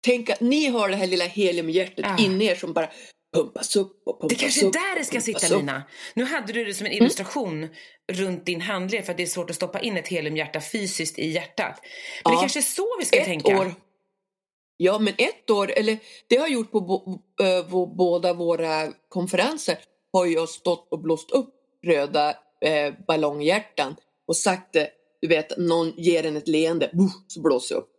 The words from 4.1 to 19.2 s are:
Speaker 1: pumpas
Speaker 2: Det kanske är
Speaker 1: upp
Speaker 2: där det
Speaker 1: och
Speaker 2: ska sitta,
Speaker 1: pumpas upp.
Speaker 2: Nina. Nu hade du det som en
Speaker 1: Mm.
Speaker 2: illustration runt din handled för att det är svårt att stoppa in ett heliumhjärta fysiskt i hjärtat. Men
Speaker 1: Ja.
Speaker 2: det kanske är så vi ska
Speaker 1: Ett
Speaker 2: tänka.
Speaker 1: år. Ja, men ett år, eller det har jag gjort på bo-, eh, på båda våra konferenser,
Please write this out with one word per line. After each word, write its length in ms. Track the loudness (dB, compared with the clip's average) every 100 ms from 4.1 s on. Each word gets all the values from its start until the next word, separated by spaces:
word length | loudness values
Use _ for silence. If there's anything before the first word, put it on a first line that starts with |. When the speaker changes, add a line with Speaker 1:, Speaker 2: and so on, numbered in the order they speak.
| -6
Speaker 1:
pumpas 160 | -2 0
Speaker 2:
Det 40 |
kanske 180 | 0 2 2
är 20 |
Speaker 1:
upp 60 |
Speaker 2:
där 220 | 2 -2 -4
det 40 |
Speaker 1:
och 40 | -4
Speaker 2:
ska 140 | -4
sitta, 180 | -4 -2
Speaker 1:
pumpas 120 | 2
upp. 100 | 2
Speaker 2:
Nina. 220 | 0 -6 -10 -18 -8
Nu 100 | -4
hade 300 | -2 -4 -4
du 120 | -4 -4
det 80 |
som 120 | -4 -4
en 60 |
Speaker 1:
Mm. 120 | 4
Speaker 2:
illustration 640 | 4 4 -4 -4 -4 -6 -8 -14 -20 _ -8
runt 340 | -4 -2 -4 -4
din 160 | -6
handled 440 | -4 -4 -2 -4 -4
för 60 |
att 60 | -6
det 60 |
är 40 | -4
svårt 220 | -4 -6
att 60 | -6
stoppa 240 | -6 -4
in 180 | -4 -6
ett 100 | -4
heliumhjärta 540 | -4 -2 -4 -4 -6
fysiskt 580 | -6 -6 -4 -4 -6 -4
i 80 | -4
hjärtat. 500 | -4 -6 -6 -6 -6
Men 80 | -18 -16 -14 -2
Speaker 1:
Ja. 80 | 2
Speaker 2:
det 60 | 4
kanske 180 | 2 0
är 20 |
så 260 | 0 0 0 -2
vi 60 | 2
ska 120 | 2
Speaker 1:
Ett 60 | 2
Speaker 2:
tänka. 320 | 0 2 4
Speaker 1:
år. 160 | 2 -6 _ _ _ _ _ _ _ _ _ _
Ja, 220 | 2 4
men 140 | 0 2
ett 320 | -2 -2 0
år, 220 | 2 2
eller 260 | 2 0 -2 -6 -20 _
det 80 | 2
har 80 | 2
jag 60 |
gjort 180 | -2 -2
på 100 | -4
bo-, 380 | -2 -4 -4 -12 _ 0 2
eh, 180 | 2 0
på 160 | -2 -2
båda 460 | 2 2 4 2
våra 580 | 0 0 0 0 0 -2 -8 _
konferenser, 680 | -4